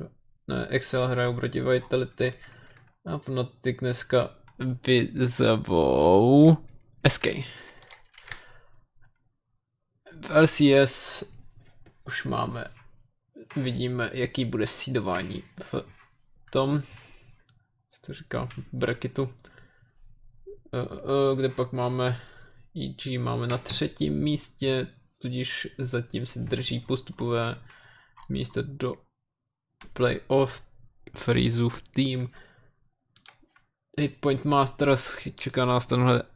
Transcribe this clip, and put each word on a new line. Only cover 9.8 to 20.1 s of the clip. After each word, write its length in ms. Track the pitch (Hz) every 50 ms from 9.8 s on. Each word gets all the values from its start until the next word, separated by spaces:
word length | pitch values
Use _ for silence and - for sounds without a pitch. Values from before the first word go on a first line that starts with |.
| _ _ _ _ _ - - -
V 80 | - -
L 180 | 156 151 160
C 260 | 156 - - 147 143 135
S 520 | 139 139 131 - - - - - - - - - - - - - - - - - - - - _ _ -
už 200 | - - - -
máme, 400 | 131 123 117 117 117 120 117 113 - - - - - - - _ _ _ _ _ _ _ - 113 - -
vidíme, 540 | 147 131 131 120 123 123 123 123 123 117 - -
jaký 320 | 131 123 120 - 135 127
bude 220 | 113 113 113 107
seedování 760 | - - - - 135 131 120 101 95 90 90 92 92 98 90 - - - -
v 140 | - - - - - - - - - _ _ _ _ _ _ _ - -
tom, 300 | - 131 135 139 147 147 139 - - - - - - - - - - _ _ _ _ _ _ _ _ _ _ _
co 120 | - - -
to 80 | - -
říká, 320 | - - - - 123 123
v 120 | 120 - 131 127 - -
bracketu. 600 | 123 123 - - - - 135 - - 135 127 - - - - - - - _ _ _ _ _ _ _ - -